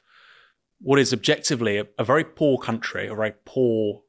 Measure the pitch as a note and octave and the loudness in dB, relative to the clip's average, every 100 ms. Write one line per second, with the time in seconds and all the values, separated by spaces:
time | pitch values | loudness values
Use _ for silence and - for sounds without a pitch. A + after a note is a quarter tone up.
0 | _ _ - - _ _ _ _ C3+ C#3 | _ _ -20 -20 _ _ _ _ 2 4
1 | B2 A#2 - D3 - B2+ A2+ G2+ - - | 4 0 0 0 0 0 0 -2 -4 -4
2 | A2+ D3+ E3 - D3+ B2+ - A2+ - F2+ | 0 2 0 0 0 0 -2 -6 -6 -8
3 | G#2 G#2+ G#2+ - - - B2 A2 G#2+ G2+ | -6 -4 -4 -6 -6 0 2 2 -2 -4